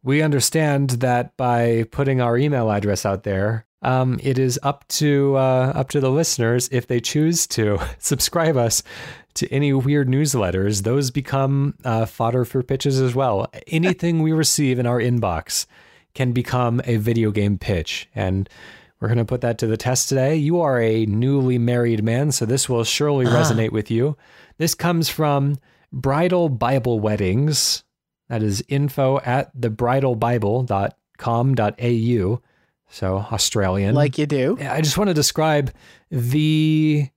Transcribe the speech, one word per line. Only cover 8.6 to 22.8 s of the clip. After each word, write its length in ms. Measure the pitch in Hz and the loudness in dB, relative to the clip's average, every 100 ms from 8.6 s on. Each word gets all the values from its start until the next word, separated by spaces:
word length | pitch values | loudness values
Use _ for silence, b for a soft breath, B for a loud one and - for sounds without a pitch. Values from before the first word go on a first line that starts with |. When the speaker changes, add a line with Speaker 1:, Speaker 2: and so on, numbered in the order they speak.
| 117 - B B B B B | 2 0 B B B B B
Speaker 1:
to 140 | - - | -8 -4
any 220 | 131 143 | -2 0
weird 380 | 135 131 147 131 | 0 2 2 2
newsletters. 760 | 131 151 131 95 92 98 104 | 2 2 0 0 0 0 0
Those 260 | 101 135 131 | 0 0 0
become, 680 | 143 135 135 135 139 143 - 127 | -4 -4 -2 0 0 -2 -4 -4
uh, 200 | 113 113 | -2 -2
fodder 380 | - 117 123 | -2 0 0
for 180 | 120 131 | 0 -2
pitches 360 | 123 135 147 131 | -2 -2 0 2
as 160 | 131 123 | 0 0
well. 340 | 131 101 113 - - | 0 0 -4 -10 -4
Anything 540 | 160 180 175 170 165 | 0 0 0 0 0
we 120 | 160 | 0
receive 440 | 160 151 - 139 127 | 2 0 2 2 2
in 80 | 120 | 0
our 140 | 120 | 0
inbox 680 | 120 120 107 82 - - - b b b b | 0 0 0 -4 -6 -8 -8 b b b b
can 180 | - 127 | -4 -2
become 480 | 120 117 127 120 120 127 | -2 -2 0 0 0 0
a 120 | 113 | -2
video 340 | 107 117 110 | 0 0 0
game 260 | 104 101 98 | 0 0 -2
pitch. 520 | - 92 80 - - | -2 -4 -4 -10 -10
And 360 | 117 98 95 98 B B B B _ | -6 -2 -2 -4 B B B B _
we're 80 | 107 | -2
gonna 160 | 117 | 0
put 160 | 110 127 | 0 -2
that 160 | 120 110 | -2 -2
to 80 | 113 | -2
the 100 | 110 | -2
test 320 | 123 127 - | -2 -2 0
today. 260 | 135 131 160 | 0 0 0
You 240 | 147 175 | 0 0
are 220 | 156 127 | 0 2
a 240 | 113 110 110 | 2 2 0
newly 520 | 104 127 139 127 123 | 0 2 2 2 2
married 460 | 117 120 120 110 | 2 2 2 0
man, 280 | 110 120 147 | 0 0 0
so 120 | 135 110 | -2 -2
this 220 | 135 - | -2 0
will 160 | 120 | -2